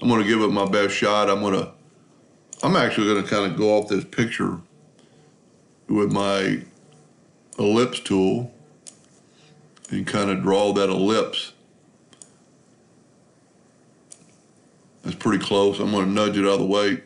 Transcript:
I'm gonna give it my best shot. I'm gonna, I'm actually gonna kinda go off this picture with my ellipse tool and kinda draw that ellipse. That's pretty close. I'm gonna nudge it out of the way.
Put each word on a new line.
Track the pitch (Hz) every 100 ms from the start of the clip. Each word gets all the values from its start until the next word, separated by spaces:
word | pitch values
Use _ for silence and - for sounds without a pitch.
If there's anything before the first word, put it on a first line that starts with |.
I'm | 123
gonna | 117
give | 104 113
it | 104
my | 101
best | 95 104 101
shot. | - 104 104 101
I'm | 98
gonna, | 101 95 - - - _ _ _ _ _ - -
I'm | -
actually | 180 120 - 104
gonna | 101 95
kinda | 107 98
go | 80 107 107
off | 104
this | 95
picture | - - 113 - 98 87 - _ _ _ _ _ _ _ _ _ _ _ -
with | 107 101
my | 101 101 98 98 101 - - _ - _ _ _ _ - -
ellipse | 101 113 127 -
tool | - 98 95 113 123 - - _ - - _ _ _ _ - - - - -
and | 101 95
kinda | 104 98
draw | 95 92 98 104
that | 98 95
ellipse. | 92 98 110 - - - - _ _ _ _ _ - - _ _ _ _ _ _ _ _ _ _ _ _ _ _ _ _ _ - - _ _ _ _ _ _ _ _
That's | -
pretty | - 113 98
close. | - 101 101 98
I'm | 101
gonna | 104 95
nudge | 101 107 101
it |
out | 98
of | 98
the |
way. | 95 101 101 90